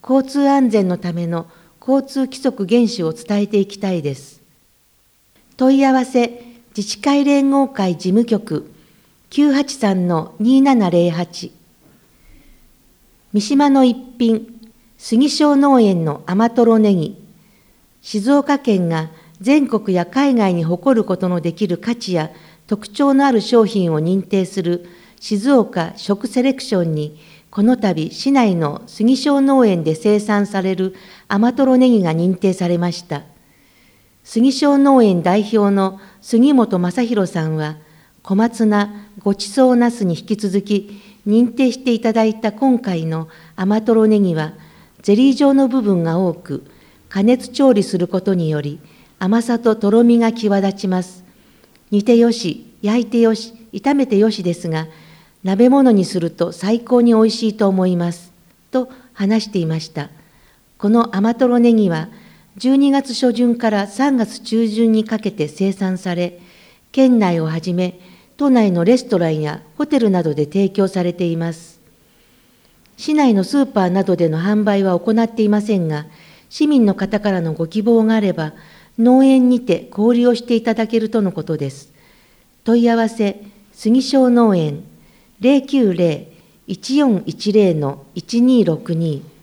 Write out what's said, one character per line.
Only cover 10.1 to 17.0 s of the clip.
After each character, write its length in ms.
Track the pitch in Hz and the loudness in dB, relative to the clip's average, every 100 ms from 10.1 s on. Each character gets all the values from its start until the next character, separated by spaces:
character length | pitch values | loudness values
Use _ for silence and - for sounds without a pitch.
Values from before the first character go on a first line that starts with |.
| 165 165 - | -2 -4 -4
二 220 | 220 269 | 2 4
七 280 | 277 254 185 | 4 2 2
零 200 | 170 175 | 2 0
八。 420 | 165 170 - - _ _ _ _ _ _ _ _ - _ _ _ _ _ _ _ _ _ | -2 -8 -10 -18 _ _ _ _ _ _ _ _ -20 _ _ _ _ _ _ _ _ _
三 80 | 208 | -4
島 280 | 208 285 285 | 0 2 4
の 160 | 269 | 4
一 120 | 254 233 - - | 2 0 -12 -2
品、 340 | 226 220 - - - _ _ _ | 0 0 -4 -20 -20 _ _ _
杉 320 | - 226 285 | -2 0 0
庄 260 | - 294 | 2 2
農 240 | 277 285 262 | 4 4 4
園 240 | 214 180 | 4 2
の 160 | 160 - | -2 -6
甘 240 | - 190 233 | -4 -2 0
と 160 | 233 | 2
ろ 140 | 233 226 | 4 4
ネ 140 | 214 | 2
ギ。 220 | 185 | 0